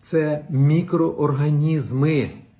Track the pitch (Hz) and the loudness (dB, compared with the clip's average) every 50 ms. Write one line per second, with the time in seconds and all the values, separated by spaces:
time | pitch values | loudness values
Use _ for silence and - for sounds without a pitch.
0 | _ - 165 160 151 151 151 147 - - 147 135 139 147 156 170 180 - 175 156 | _ 0 0 0 0 0 -2 -4 -6 -4 0 2 4 4 4 2 0 0 0 0
1 | 160 - - - 147 147 139 131 147 151 147 147 151 160 160 156 127 98 123 131 | 0 0 0 -2 -2 -2 0 0 0 0 2 2 2 0 0 -2 -2 -4 -2 0
2 | 143 156 160 139 107 85 - - - _ _ | 0 2 2 0 -2 -4 -8 -14 -20 _ _